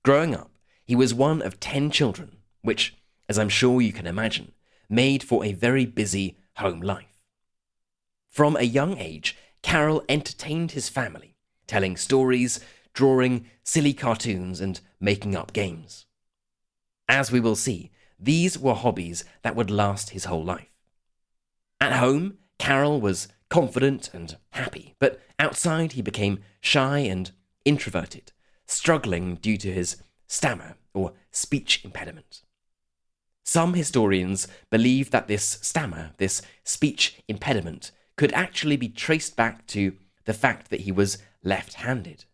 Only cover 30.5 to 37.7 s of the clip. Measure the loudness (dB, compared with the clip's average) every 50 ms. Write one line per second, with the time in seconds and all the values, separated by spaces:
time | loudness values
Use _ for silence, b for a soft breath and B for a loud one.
30.5 | -2 -4 -10 -18 -20 _ _ _ _ -4 -4 -4 b b b b -8 -8 -4 -2
31.5 | -2 -4 0 -2 -2 -2 -2 -14 -14 -14 -14 -14 -16 -18 _ _ -20 -20 _ _
32.5 | _ _ _ _ _ _ _ _ _ _ _ _ _ _ _ _ _ _ _ 0
33.5 | 2 2 2 2 2 0 -2 0 2 4 4 4 4 2 2 0 -2 -4 -6 B
34.5 | B B B B 2 4 6 6 4 4 2 2 0 -2 0 0 -2 -2 -2 -4
35.5 | -6 -4 -6 -4 -2 -2 -4 -4 -8 -10 -14 -14 -4 -2 -2 -2 -2 -4 B B
36.5 | B B B -8 0 0 0 0 2 0 -2 -2 -2 -10 _ -8 -8 -6 -2 -2
37.5 | 0 0 -2 -4